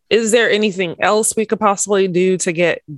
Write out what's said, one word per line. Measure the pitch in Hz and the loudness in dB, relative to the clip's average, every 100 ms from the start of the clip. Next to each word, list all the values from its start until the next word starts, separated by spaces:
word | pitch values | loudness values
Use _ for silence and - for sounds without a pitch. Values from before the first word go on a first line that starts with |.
| _ | _
is | 214 226 | 0 2
there | 233 220 | 2 2
anything | 208 214 180 175 - | 2 0 -2 -6 -2
else | 180 214 220 - | 0 0 0 -2
we | 214 | -4
could | 208 | 0
possibly | 214 196 196 202 190 | 0 0 0 0 2
do | 175 185 185 | 2 2 0
to | 190 | -2
get | 165 170 - - | 0 -2 -2 -8